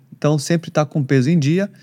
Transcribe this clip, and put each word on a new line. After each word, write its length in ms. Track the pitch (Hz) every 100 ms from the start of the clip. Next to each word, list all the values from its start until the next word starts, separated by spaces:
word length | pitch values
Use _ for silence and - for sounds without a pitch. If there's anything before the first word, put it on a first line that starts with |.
| _ -
Então, 220 | 147 151
sempre 320 | - 170 -
tá 160 | - 151
com 140 | 165
o 60 | 131
peso 240 | 135 127
em 100 | 175
dia 300 | 139 175 202 -